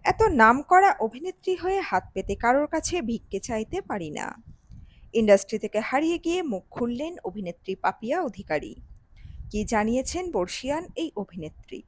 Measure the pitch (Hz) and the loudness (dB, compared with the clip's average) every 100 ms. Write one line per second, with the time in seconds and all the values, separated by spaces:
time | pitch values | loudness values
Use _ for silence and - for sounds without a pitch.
0 | - 381 440 302 220 254 294 370 392 - | 2 4 4 8 6 6 6 8 8 4
1 | 220 240 349 - - 359 339 392 359 185 | -2 -4 -10 -6 -4 -2 0 -2 0 -2
2 | - - - 202 233 262 294 320 - 349 | -2 -8 -6 0 2 2 2 0 -2 -2
3 | 233 226 - 196 - 226 220 359 - 220 | -2 -6 -6 -8 -4 -6 -4 -8 -6 -6
4 | 160 143 - - - - _ - - - | -6 -8 -8 -10 -20 -20 _ -20 -20 -20
5 | - 226 214 196 - 214 214 208 226 262 | -4 0 6 6 6 -4 -4 -4 -2 0
6 | 320 339 330 349 339 190 - - 240 240 | 0 0 -2 -2 -2 -6 -8 -6 -4 -4
7 | 311 359 - 208 180 175 - 190 - 185 | -8 -8 -10 -8 -10 -10 -8 -2 -2 -2
8 | 220 320 311 196 - 151 - - - - | -4 -2 -4 -8 -4 -4 -4 -16 -18 -20
9 | _ - - - - 214 214 220 214 247 | _ -20 -18 -16 -8 -6 0 0 2 0
10 | 262 339 370 233 180 - 254 294 359 - | -2 -4 -4 -2 -2 -4 -4 -4 -6 -8
11 | 320 - 196 180 156 - - - | -8 -8 -10 -10 -14 -14 -18 -18